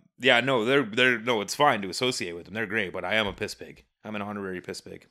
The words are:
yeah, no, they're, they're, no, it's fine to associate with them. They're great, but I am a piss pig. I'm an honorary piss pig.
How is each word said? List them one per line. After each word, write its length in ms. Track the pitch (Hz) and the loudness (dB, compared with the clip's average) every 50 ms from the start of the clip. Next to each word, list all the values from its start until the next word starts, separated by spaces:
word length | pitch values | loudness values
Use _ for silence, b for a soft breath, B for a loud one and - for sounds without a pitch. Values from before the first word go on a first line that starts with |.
| _ _ _ - | _ _ _ 2
yeah, 200 | 120 131 123 120 | 4 6 6 6
no, 240 | 120 135 135 117 107 | 6 4 2 2 2
they're, 160 | 120 135 143 | 4 4 2
they're, 380 | 135 104 104 120 123 127 123 113 | 2 2 2 4 4 4 4 2
no, 220 | 110 123 123 107 | 0 0 0 0
it's 120 | 101 90 - | 0 -2 0
fine 300 | - 147 147 127 107 98 | 2 4 4 4 2 -2
to 60 | 92 | -6
associate 440 | 85 - 127 127 127 - 107 87 85 | -4 -2 -2 -2 -2 -2 -6 -6 -8
with 120 | 85 85 | -10 -12
them. 100 | - 92 | -10 -8
They're 100 | 110 113 | -6 -4
great, 280 | 92 104 110 101 90 85 | -2 -2 -2 -2 -2 -4
but 120 | 92 90 | -6 -4
I 80 | 90 104 | 0 2
am 140 | 110 107 98 | 2 2 0
a 60 | 92 | -2
piss 200 | - 107 95 - | -4 -6 -8 -8
pig. 300 | - 87 73 71 - - _ _ _ - | -10 -16 -18 -18 -20 -20 _ _ _ -14
I'm 120 | 107 107 | -10 -8
an 80 | 104 101 | -8 -8
honorary 360 | 104 104 101 101 95 92 87 | -8 -8 -8 -6 -6 -6 -8
piss 220 | - - 92 - | -8 -10 -12 -12
pig. 240 | - 95 90 87 _ _ | -12 -16 -16 -18 _ _